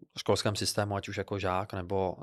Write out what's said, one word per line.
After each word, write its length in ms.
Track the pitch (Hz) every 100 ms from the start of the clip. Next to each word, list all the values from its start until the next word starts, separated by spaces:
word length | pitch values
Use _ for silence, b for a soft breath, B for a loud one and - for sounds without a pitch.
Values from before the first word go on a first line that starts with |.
| - -
školském 380 | - 101 131 104
systému, 400 | 95 - 101 98
ať 120 | 101
už 80 | 101
jako 220 | 98 101
žák, 340 | 95 92 101
nebo, 420 | 98 90 98 92 -